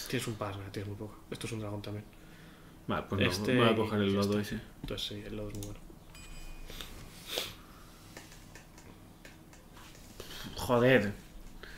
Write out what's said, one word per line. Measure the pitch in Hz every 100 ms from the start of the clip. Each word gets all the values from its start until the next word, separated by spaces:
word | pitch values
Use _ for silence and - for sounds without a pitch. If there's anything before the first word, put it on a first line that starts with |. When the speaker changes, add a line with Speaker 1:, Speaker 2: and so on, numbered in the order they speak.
| -
Speaker 1:
Tienes | 127 120
un |
par, | 104 104 98
no, | 98
tienes | 107 101
muy | 101
poco. | 107 - -
Esto | - 110
es |
un | 113
dragón | 107 104
también. | 104 104 104 - - - - - - - -
Speaker 2:
Vale, | 90 -
pues | 98
no, | 123
Speaker 1:
Este | 95 107 127
Speaker 2:
voy | 117
a | 110
coger | 104 107
el | 101
Speaker 1:
y |
Speaker 2:
lodo | 98 101 104
Speaker 1:
este. | 104
Speaker 2:
ese. | 107 - -
Speaker 1:
Entonces | - 107 -
sí, | 104 104
el | 107
lodo | 104
es | 104
muy | 101
bueno. | 101 - - - - - - - - - - - - - - - - - - - - - - - - - - - - - - - - - - - - - - - - - - - - - - - -
Speaker 2:
Joder. | - 123 123 127 101 101 - - - - -